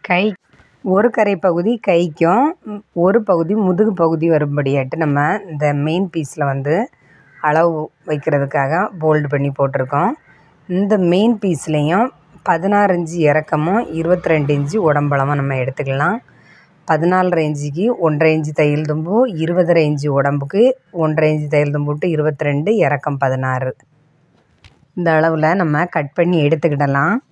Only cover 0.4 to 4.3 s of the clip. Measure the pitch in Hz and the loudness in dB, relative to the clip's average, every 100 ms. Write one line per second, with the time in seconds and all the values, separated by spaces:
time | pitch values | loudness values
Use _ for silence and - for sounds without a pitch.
0.4 | _ _ _ _ - 190 233 226 208 190 | _ _ _ _ 0 2 2 2 0 2
1.4 | 190 170 180 - - 170 175 147 165 208 | 0 0 -2 -2 2 2 0 0 2 4
2.4 | 294 349 220 208 _ - 180 220 214 175 | 2 -2 -12 -12 _ 0 2 2 2 0
3.4 | 165 214 190 180 214 180 165 160 165 | 0 0 0 2 0 2 0 2 2